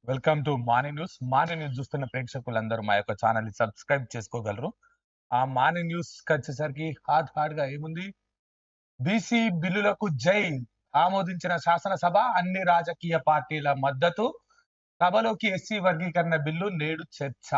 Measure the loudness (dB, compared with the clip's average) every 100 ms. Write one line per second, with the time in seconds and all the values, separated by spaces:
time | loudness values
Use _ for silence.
0 | -4 0 2 2 0 -2 2 0 0 -6
1 | -10 -8 0 2 2 -2 -6 -6 -6 -6
2 | -6 -6 -8 -10 -4 -4 -2 -2 2 0
3 | 0 0 0 0 -4 -2 -4 -4 -2 -2
4 | -2 -8 -6 -6 -6 -6 -8 -10 _ _
5 | _ _ _ 0 0 2 2 0 -4 -4
6 | -6 -12 -2 -2 -2 -6 -6 -4 -8 -8
7 | 0 0 0 -4 -4 -2 -4 -4 -8 -8
8 | -10 -14 _ _ _ _ _ _ _ _
9 | 0 0 2 2 2 0 0 2 2 0
10 | -2 0 2 2 2 -4 -8 _ _ 2
11 | 4 2 -2 -4 -2 0 2 2 0 0
12 | 2 4 4 2 0 0 4 2 2 -6
13 | 0 2 4 2 0 -2 0 0 0 2
14 | 0 2 -2 -4 _ _ _ _ _ _
15 | 4 4 2 0 -2 -2 -4 0 2 2
16 | 0 0 2 0 0 -2 -2 -2 -4 -4
17 | -8 -8 -8 -8 0